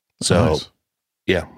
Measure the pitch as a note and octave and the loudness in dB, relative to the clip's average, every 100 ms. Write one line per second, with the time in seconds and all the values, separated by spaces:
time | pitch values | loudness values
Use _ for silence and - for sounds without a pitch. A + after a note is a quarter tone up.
0 | _ _ - F2+ E2 D2+ - _ _ _ | _ _ 0 2 2 0 -6 _ _ _
1 | _ _ - F2+ D#2 | _ _ -4 -2 -4